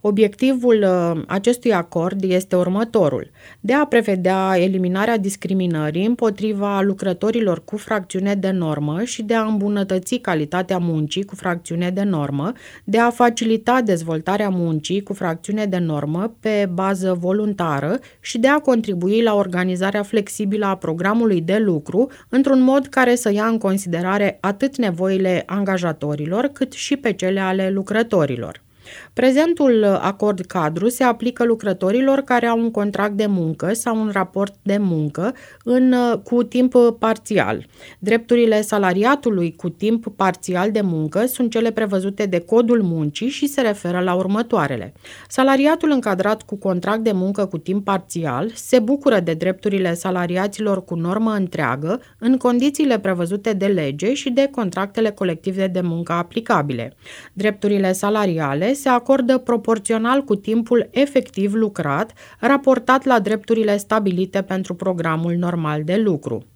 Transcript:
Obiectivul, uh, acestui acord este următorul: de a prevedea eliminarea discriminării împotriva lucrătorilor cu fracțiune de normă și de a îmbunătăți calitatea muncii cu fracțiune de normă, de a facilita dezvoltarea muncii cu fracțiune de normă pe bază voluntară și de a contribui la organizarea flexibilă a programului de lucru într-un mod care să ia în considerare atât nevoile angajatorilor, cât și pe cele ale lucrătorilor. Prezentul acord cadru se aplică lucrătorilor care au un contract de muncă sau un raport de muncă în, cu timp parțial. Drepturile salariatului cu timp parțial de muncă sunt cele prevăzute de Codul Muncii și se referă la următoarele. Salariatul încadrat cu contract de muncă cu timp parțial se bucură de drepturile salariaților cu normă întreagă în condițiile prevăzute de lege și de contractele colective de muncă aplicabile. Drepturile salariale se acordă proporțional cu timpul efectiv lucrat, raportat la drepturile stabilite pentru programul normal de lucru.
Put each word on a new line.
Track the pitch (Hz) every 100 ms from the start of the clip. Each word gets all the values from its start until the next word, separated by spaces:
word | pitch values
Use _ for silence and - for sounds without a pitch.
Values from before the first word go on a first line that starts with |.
Obiectivul, | 208 202 208 208 262 262 240 220 196
uh, | 180 170 165 -
acestui | 190 214 240 240
acord | 190 170 175 175 196
este | 190 180 190 180
următorul: | 180 190 226 226 156 127 - _ - -
de | 202
a | 269 294
prevedea | 240 220 190 180 190 190 185
eliminarea | 185 190 180 185 220 226
discriminării | 196 196 180 190 180 160 151 165 208
împotriva | 240 226 202 214 202 202 196
lucrătorilor | 196 196 190 180 214 233 208 170
cu | - 214
fracțiune | - 214 180 190 196 202
de | 190
normă | 190 160 147 147 160
și | 240 -
de | 214
a | 226
îmbunătăți | 220 214 202 208 196 190 180 247
calitatea | 202 160 147 180 180 185
muncii | 175 160 151 185
cu | 196 180
fracțiune | 185 170 - 170 180
de | 185
normă, | 202 170 143 139 165 254 - -
de | - 220
a | 240
facilita | 233 240 233 226 220 226 254
dezvoltarea | 226 175 160 160 160 208 208
muncii | 185 170 156 151 190
cu | 202
fracțiune | 196 180 165 - 214 208
de | 180
normă | 170 147 143 165 220 226
pe | 220 214 196
bază | 175 190 190 185 180
voluntară | 180 202 214 202 165 139 147 247 - _
și | - 233
de | 262
a | 294
contribui | 294 240 220 180 180 214
la | 226 208
organizarea | 190 180 180 180 190 208
flexibilă | 202 226 208 - 202 208 202
a | 190
programului | 170 160 190 220 226 180
de | 165 202
lucru | 214 160 - 185 269 - _
într-un | 254 269 262
mod | 254 277 269
care | - 247 247
să | 226
ia | 208 220
în | 226
considerare | 196 196 190 165 180 202 202 -
atât | 190 202 269 277
nevoile | 220 170 190 190 190 175 -
angajatorilor, | 196 196 185 175 151 147 147 151 196 277
cât | 277 262
și | - - 277
pe | 247
cele | 190 185 196
ale | 185 190 190
lucrătorilor. | 196 196 214 226 190 143 123 90 - _ _ - - -
Prezentul | - 254 262 330 339 277 233
acord | 208 196 185 196 208 190
cadru | 180 185 156 165 214
se | 247
aplică | 254 233 226 247
lucrătorilor | 240 226 214 185 190 233 269 277
care | 269 240 233
au | 233
un | 233
contract | 226 208 202 208
de | 202 214
muncă | 190 160 151 165
sau | 226 247 226
un | 214
raport | 196 185 196 202 -
de | 196 202
muncă | 196 160 151 151 196 254 - -
în, | 233 247 254 247 240 208
cu | - 240
timp | 240 247 254 254 240 233
parțial. | 220 220 - 202 101 110 - - - -
Drepturile | 190 226 233 240 226 214
salariatului | 214 214 190 180 226 285 240 196 170 -
cu | 180
timp | - 208 226 220 -
parțial | 190 185 - 180 202
de | 214
muncă | 196 160 156 180 247
sunt | - 233
cele | 226 226
prevăzute | 220 214 190 196 196 208
de | 175
Codul | 175 226 233 240
Muncii | 185 165 151 147 233
și | 285 285
se | 277
referă | 233 202 175 175
la | 185
următoarele. | 180 185 202 233 214 143 123 98 - - - -
Salariatul | - 269 269 285 330 320
încadrat | 277 220 185 196 220
cu | - 202
contract | 196 180 185 226
de | 226
muncă | 190 185 202 190
cu | 175
timp | - 202
parțial | 202 196 190 175 156 123 214
se | - - 254
bucură | 220 285 285 214
de | 170
drepturile | 160 175 185 208 196 180
salariaților | 170 190 185 175 180 202 196 214 190
cu | 190 170
normă | 170 202 226
întreagă | 214 185 - 131 131 160 240 - _
în | 226 262
condițiile | 254 240 277 285 294 220
prevăzute | 196 180 170 202 214
de | 202 196
lege | 190 143 143 196
și | 277 277
de | 247 277
contractele | 277 196 180 196 226 220
colective | 208 185 170 196 190 190
de | 180
muncă | 180 165 170
aplicabile. | 170 175 - 226 151 147 123 117 _ - - -
Drepturile | - 208 202 202 202 190
salariale | 185 202 214 202 160 147 143 196 277
se | 269
acordă | 247 247 269 240 262
proporțional | 254 233 - 226 - 226 226 277
cu | 277 202
timpul | - 226 226 240 214
efectiv | - 185 269 247 - 202
lucrat, | 214 220 202 147 143 226 - - -
raportat | 233 277 277 247 233 262 269
la | 240
drepturile | 196 214 - 226 214 202
stabilite | 202 220 196 180 185 196
pentru | 190 190 185
programul | 180 190 180 165 160 170 170
normal | 175 175 156 151
de | 156 196
lucru. | 214 160 - 113 -